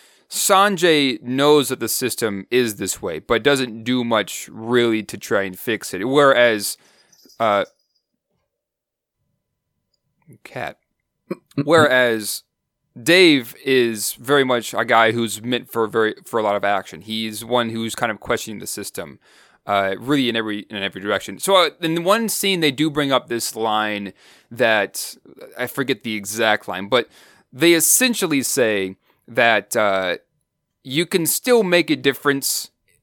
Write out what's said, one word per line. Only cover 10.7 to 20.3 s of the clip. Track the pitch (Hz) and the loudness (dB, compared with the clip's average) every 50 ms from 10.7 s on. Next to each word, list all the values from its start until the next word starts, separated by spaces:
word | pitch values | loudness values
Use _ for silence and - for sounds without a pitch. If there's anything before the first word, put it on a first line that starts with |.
| - _ _ _ _ _ _ _ _ _ _ _ - - _ _ _ - 143 | -12 _ _ _ _ _ _ _ _ _ _ _ -14 -14 _ _ _ -6 0
Whereas | 139 165 165 151 139 127 127 123 120 117 110 107 - - - - _ _ _ _ _ _ _ _ _ _ 123 | 2 4 4 6 6 4 4 4 2 2 0 -4 -6 -10 -10 -12 _ _ _ _ _ _ _ _ _ _ -6
Dave | 131 147 170 185 185 170 147 135 117 117 - - - | 0 2 4 6 6 6 6 4 0 -4 -12 -8 -2
is | 139 131 131 120 117 113 104 104 - - | 2 2 4 4 2 0 -4 -6 -8 -8
very | - 127 127 143 143 135 | -8 -2 2 2 2 4
much | 127 127 120 110 - - | 2 0 -2 -2 -4 -4
a | 101 117 | -4 0
guy | 117 120 113 113 113 110 | 2 4 4 6 4 2
who's | 117 117 110 104 107 110 | 0 -2 -4 -6 -8 -6
meant | 123 123 120 113 - | -4 -4 -4 -6 -6
for | - 117 113 | -4 -4 -4
very, | 104 101 113 110 107 - - - | -2 0 0 0 0 -2 -6 -10
for | - - 117 | -6 -4 -2
a | 107 | 0
lot | 104 101 | 0 0
of | 101 98 | 0 0
action. | 101 101 95 92 - - 80 92 | 0 0 -2 -2 -6 -14 -18 -12
He's | 107 110 110 113 110 107 104 117 | -10 -8 -6 -6 -6 -8 -10 -6
one | 113 120 123 117 113 | -2 -2 0 0 -2
who's | 113 113 113 113 - | -4 -6 -6 -6 -4
kind | - 123 113 | -4 -4 -4
of | 107 98 | -4 -6
questioning | - - 120 110 - 110 107 98 | -4 -4 -4 -4 -4 -8 -12 -12
the | 95 | -12
system, | - - - 101 - - - 90 76 69 - _ _ _ _ _ _ _ _ _ | -12 -10 -10 -10 -10 -12 -12 -14 -14 -16 -20 _ _ _ _ _ _ _ _ _
uh, | - 101 98 98 98 98 95 | -2 0 0 0 0 -2 -4
really | 113 127 147 143 131 | -4 -2 0 0 0
in | 117 | 0